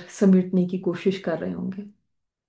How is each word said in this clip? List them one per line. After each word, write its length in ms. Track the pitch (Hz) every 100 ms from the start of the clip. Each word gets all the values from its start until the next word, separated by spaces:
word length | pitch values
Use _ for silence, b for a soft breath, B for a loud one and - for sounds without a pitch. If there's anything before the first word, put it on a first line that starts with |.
| -
समेटने 540 | - 196 185 180 185 180
की 120 | 185
कोशिश 400 | 180 175 202 190
कर 180 | - 160
रहे 120 | 180
होंगे। 320 | 175 185 190 208 _ _ _ _ _